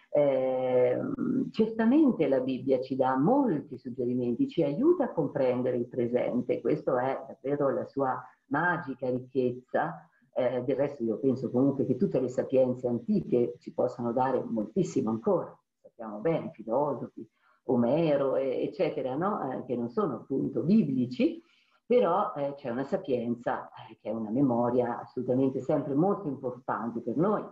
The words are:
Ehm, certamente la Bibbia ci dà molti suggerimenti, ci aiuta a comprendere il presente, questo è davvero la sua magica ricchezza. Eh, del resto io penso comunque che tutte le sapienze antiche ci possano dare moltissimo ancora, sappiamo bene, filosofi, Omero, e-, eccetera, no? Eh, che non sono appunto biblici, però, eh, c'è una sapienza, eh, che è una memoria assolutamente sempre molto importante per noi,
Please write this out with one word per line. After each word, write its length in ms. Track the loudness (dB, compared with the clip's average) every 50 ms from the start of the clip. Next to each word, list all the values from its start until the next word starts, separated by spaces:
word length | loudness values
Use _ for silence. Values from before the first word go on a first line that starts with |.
| _ -2 2
Ehm, 1300 | 2 4 4 2 2 0 0 0 0 0 2 2 4 4 4 2 0 -2 -4 -4 -2 -2 0 0 0 -2 -2
certamente 760 | 0 0 0 0 0 0 2 4 6 6 6 4 4 4 2 2
la 120 | 2 2
Bibbia 400 | 2 0 -4 -2 0 2 2 2
ci 160 | 0 -2 0
dà 220 | 2 2 2 4 4
molti 580 | 4 4 4 4 4 2 0 -2 -4 -8 -12
suggerimenti, 720 | -12 -12 -10 -6 -4 -2 -2 0 0 0 0 0 0 0 0
ci 140 | 0 0 0
aiuta 420 | 0 2 2 4 4 4 4 2
a 80 | -2 -2
comprendere 640 | -2 -2 -2 0 0 0 2 2 0 0 0 0
il 120 | -2 -4 -4
presente, 760 | -2 -2 -2 0 0 0 0 0 -2 -2 0 -2 -2 -2 0
questo 340 | 0 0 0 0 0 0
è 240 | 0 0 0 -2 -4 -8
davvero 420 | -12 -14 -10 -6 -4 -2 0 0 0
la 160 | 0 -2 -4
sua 340 | -4 -4 -2 -2 -2 -2 -4 -8 -16 -20 _ _
magica 640 | -4 -2 0 0 0 0 -2 -4 -8 -8 -6 -4 -2
ricchezza. 1000 | -2 -4 -4 -4 -2 0 0 0 0 -4 -8 _ -2 -2 -2 -2 -4 -10 -16 _ _ _ _ _ -2
Eh, 300 | 0 0 0 0 -2 -2
del 140 | -2 0
resto 260 | 0 0 -2 -2 -4 -2
io 160 | -2 -2 0
penso 320 | 2 0 0 0 -2 -2
comunque 340 | 2 2 4 4 2 2 0
che 120 | 0 0
tutte 220 | 2 0 0 2 0
le 100 | 0 -2
sapienze 600 | -2 -4 -2 2 4 4 4 4 2 -2 -2 -2
antiche 680 | -2 -2 -2 0 0 0 0 2 2 2 2 2 -2 -8
ci 160 | -14 -10 -4
possano 380 | -2 -2 0 0 -2 -4 -2 0
dare 300 | 0 2 2 0 0 -2
moltissimo 680 | -2 -2 -4 -4 -2 0 0 0 0 0 -2 0 0
ancora, 460 | -2 -2 0 0 0 0 0 -4 -12 -18 _ _ _ _
sappiamo 380 | -20 -20 _ -14 -14 -12 -10 -4
bene, 320 | -2 0 0 -2 -2 -6 -12
filosofi, 720 | -10 -6 -2 0 0 0 0 -2 -4 -8 -10 -12 -14 -18 -18 _ _ _ _ _ _ _
Omero, 720 | 0 2 2 4 4 4 4 4 4 2 2 2 2 0
e-, 260 | 0 0 0 -2 -2 -2
eccetera, 540 | -4 -2 -2 -2 -2 -2 -2 -4 -4 -2
no? 340 | -2 -2 -2 -2 -2 -4 -4
Eh, 140 | -6 -6 -6
che 120 | -4 -4
non 140 | -4 -4 -4
sono 240 | -2 -2 -2 -2 -2
appunto 480 | -6 -6 -4 -4 -2 -2 -2 -2 -2 2
biblici, 800 | 4 4 4 4 4 2 -2 -2 -2 0 0 0 0 0 -4 -14 _ _ _ _ _ _ _ _
però, 460 | 4 4 4 4 4 2 2 0 -2 -4
eh, 200 | -4 -4 -4 -6
c'è 140 | -6 -6 -6
una 120 | -4 -4 -4
sapienza, 840 | -2 -4 -4 -2 0 -2 0 0 -2 -4 -4 -2 -4 -4 -4 -6 -10
eh, 300 | -16 -20 -20 -20 -18 _
che 100 | -8 -6
è 20 | -6
una 180 | -4 -4 -2
memoria 680 | 0 2 2 2 2 2 2 2 2 2 0 0 -2 -6
assolutamente 600 | -8 -10 -8 -6 -2 0 2 2 2 2 0 -2
sempre 340 | -2 0 0 0 0 0 2
molto 340 | 2 2 2 2 0 -2 -6
importante 720 | -6 -6 -6 -8 -8 -8 -6 -6 -4 -4 -4 -4 -6 -6
per 160 | -6 -4 0
noi, 280 | 0 2 2 2 0 -2 -6